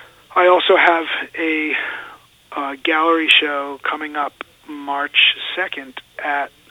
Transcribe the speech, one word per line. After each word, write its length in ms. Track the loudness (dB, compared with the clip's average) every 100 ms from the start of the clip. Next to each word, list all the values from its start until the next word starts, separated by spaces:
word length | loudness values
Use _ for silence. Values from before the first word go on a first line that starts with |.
| -18 -20 _ 4
I 100 | 6
also 280 | 6 6 6
have 300 | 6 4 0 -6 -6 -6
a, 340 | -4 -2 -2 -4 -6 -8 -12 -18 _ _ _
uh, 240 | -8 -8 -4
gallery 460 | 0 2 4 4 4
show 500 | 4 2 -2 -6 -6
coming 320 | -6 -6 -6 -6
up 160 | -6 -8 -16 _ -16
March 680 | -12 -6 -4 -2 2 2 0 -6 -6
second 380 | -6 -8 -12 -16 -18 -10
at 300 | -4 -4 -6 -10 _